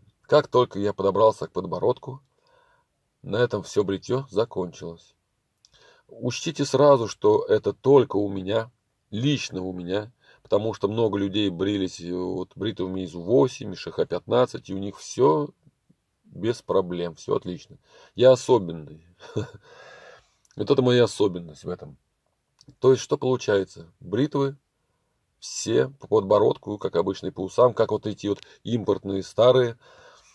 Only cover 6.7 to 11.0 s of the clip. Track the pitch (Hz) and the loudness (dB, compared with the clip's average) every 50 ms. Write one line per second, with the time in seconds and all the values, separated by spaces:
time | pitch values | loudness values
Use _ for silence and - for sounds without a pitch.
6.7 | - 127 143 147 139 123 113 101 - - - 107 107 - - - - - - 101 | 2 6 6 8 6 6 4 -2 -4 0 2 4 4 4 2 2 0 0 0 -2
7.7 | - - - 131 143 135 117 - - 98 104 101 98 95 92 95 107 113 113 123 | -4 -2 2 6 6 6 6 4 0 -2 -2 -2 -4 -8 -6 -4 -4 -4 -4 -6
8.7 | - _ _ _ _ _ _ _ - 107 127 147 143 120 - - - 92 92 92 | -10 _ _ _ _ _ _ _ -8 -4 -2 0 0 -2 -4 -6 -8 -8 -8 -8
9.7 | 90 90 87 87 92 104 107 120 - _ _ _ _ _ _ _ - 104 107 113 | -8 -10 -6 -4 -4 -4 -4 -6 -12 _ _ _ _ _ _ _ 0 0 0 -2
10.7 | 107 - - 98 107 113 | -2 -2 -4 -2 0 0